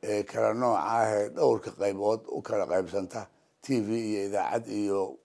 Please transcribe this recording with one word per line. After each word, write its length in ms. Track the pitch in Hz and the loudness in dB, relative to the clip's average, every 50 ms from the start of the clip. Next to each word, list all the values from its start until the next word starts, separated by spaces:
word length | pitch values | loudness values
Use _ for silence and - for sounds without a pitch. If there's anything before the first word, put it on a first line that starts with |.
ee 200 | - 107 104 104 | -2 -2 -2 -2
kala 300 | 101 - - 113 113 110 | -2 -2 -2 0 2 2
nooca 320 | 110 117 127 123 113 92 76 | 2 2 2 2 2 2 0
ah 240 | 104 113 117 113 110 107 | 0 2 2 2 4 4
ee 120 | 104 104 113 | 2 0 0
dhowrka 400 | 117 - 160 131 117 113 - 110 - - | 0 2 4 4 4 4 0 -8 -6 -2
qaybood 400 | 101 101 98 98 101 104 110 113 - - | -2 0 0 2 2 0 0 0 -2 -8
u 140 | - - | -8 -8
kala 240 | - - 113 104 92 | -4 -2 0 0 0
qaybsanta, 600 | 69 87 95 92 82 87 101 95 90 - 110 101 - _ _ _ _ _ _ - | 2 2 0 0 0 -2 -4 -4 -4 -8 -10 -10 -10 _ _ _ _ _ _ -4
T 160 | - 139 120 | -2 0 0
V 80 | 104 101 | 0 0
iyo 320 | 113 117 113 107 107 101 98 101 | -2 -2 -2 -2 -2 -2 -2 0
idaacad 380 | 101 101 90 - - 120 117 113 | 0 0 0 0 -2 -2 -4 -4
iyo 500 | 107 104 104 101 98 98 98 - - - _ | -4 -2 0 2 2 2 0 -2 -4 -14 _